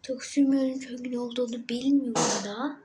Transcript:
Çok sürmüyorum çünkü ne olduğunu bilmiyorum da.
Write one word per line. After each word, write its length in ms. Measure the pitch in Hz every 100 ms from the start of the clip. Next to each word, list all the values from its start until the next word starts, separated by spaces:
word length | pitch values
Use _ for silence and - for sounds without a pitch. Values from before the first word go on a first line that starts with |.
Çok 220 | - 262
sürmüyorum 560 | - 285 269 269 262 262
çünkü 320 | 247 240 247
ne 80 | 247
olduğunu 500 | 240 240 240 240 -
bilmiyorum 760 | 240 269 277 254 214 160 208 196
da. 340 | 208 285 294